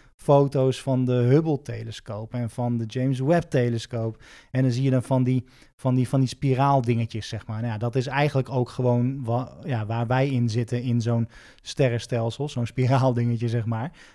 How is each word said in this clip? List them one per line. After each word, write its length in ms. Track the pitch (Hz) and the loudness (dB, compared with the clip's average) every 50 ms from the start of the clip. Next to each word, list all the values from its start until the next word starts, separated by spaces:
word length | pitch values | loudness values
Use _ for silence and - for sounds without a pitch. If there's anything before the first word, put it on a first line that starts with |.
| - _ _ | -20 _ _
foto's 680 | _ - - 143 143 139 139 131 135 131 135 127 - | _ 2 6 6 6 6 4 2 2 2 2 0 0
van 240 | - 135 131 127 127 | -2 -2 0 0 2
de 60 | 123 123 | 2 2
Hubble-telescoop 1200 | 123 120 123 135 160 160 160 147 - - - 110 110 113 113 110 - - - 104 104 113 - - | 2 4 6 4 4 4 2 -2 -2 -4 -10 -10 -10 -10 -12 -12 -14 -12 -10 -10 -10 -10 -8 -6
en 160 | 123 120 107 | -6 -6 -4
van 280 | - - 120 120 120 | -4 -4 -2 -2 -2
de 80 | 117 113 | -2 -4
James 340 | 110 - 127 127 135 135 123 | -4 -4 -2 0 0 0 0
Webb-telescoop. 1040 | 131 139 175 170 165 - - 131 123 120 117 113 - - 123 117 113 113 110 - - - - - - _ | 2 2 2 2 0 0 0 0 2 2 0 -4 -6 -6 -6 -4 -4 -4 -6 -10 -18 -20 -20 -20 -16 _
En 100 | - 131 | 0 0
dan 100 | 131 127 | 2 2
zie 120 | 117 127 135 | 2 2 2
je 60 | 135 | 2
dan 140 | 131 127 - | 2 0 0
van 200 | - 135 131 127 | 0 0 2 2
die, 200 | 127 131 127 - - - - - _ _ _ | 2 0 0 -2 -6 -16 -20 -20 _ _ _
van 140 | - 131 127 | -2 0 2
die, 120 | 127 123 - | 2 2 2
van 100 | - 135 | 2 0
die 100 | 131 120 | 0 0
spiraaldingetjes, 1000 | - - 143 139 127 123 139 143 143 135 120 120 117 117 113 - - 110 - | -2 -2 0 0 2 4 4 4 4 2 2 0 0 0 -2 -4 -6 -10 -8
zeg 200 | - 113 104 - | -8 -10 -10 -8
maar. 120 | - 110 107 | -8 -8 -6
Nou 100 | 117 120 | -4 -4
ja, 60 | 110 | -4
dat 180 | 104 117 120 117 | -2 -4 -2 -2
is 120 | 135 120 | -2 -2
eigenlijk 420 | 131 127 143 147 143 - 135 123 - | 0 0 0 0 2 2 0 -2 0
ook 200 | 131 127 123 - | -2 -2 -2 -2
gewoon 540 | - - 123 123 120 120 120 127 139 143 127 | -2 0 0 2 2 2 2 0 -2 -4 -4
wa-, 280 | 113 117 127 131 - 131 - - | -2 -2 -2 -4 -6 -12 -12 -6
ja, 220 | - 127 110 107 | -4 -4 -4 -2
waar 220 | 104 113 117 120 | -2 -2 -2 -2
wij 200 | 113 127 131 135 143 | 0 0 0 0 0
in 200 | 135 120 120 117 | 0 0 0 0
zitten 320 | 107 123 120 - 120 123 | 0 -2 -2 -2 -4 -4
in 200 | 120 127 117 120 | -2 0 0 0
zo'n 260 | 107 117 117 117 113 - - - - - - - | 2 0 0 0 0 -2 -6 -18 -20 -20 -20 -18
sterrenstelsel, 880 | _ - - - 139 123 117 113 - - 127 117 113 117 - - 139 151 | _ -10 -2 0 0 2 0 -2 -4 -4 -4 -2 -2 -4 -4 -6 -8 -6
zo'n 160 | - 123 120 | -4 -4 -6
spiraaldingetje, 840 | - - 127 127 120 135 123 127 131 120 120 120 120 117 110 120 117 | -4 -2 0 2 2 4 4 2 2 2 2 0 0 0 -2 -2 -2
zeg 160 | 117 120 104 | -2 -2 -2
maar. 260 | 117 113 110 123 170 - - - - | -2 -4 -4 -6 -8 -10 -16 -20 -20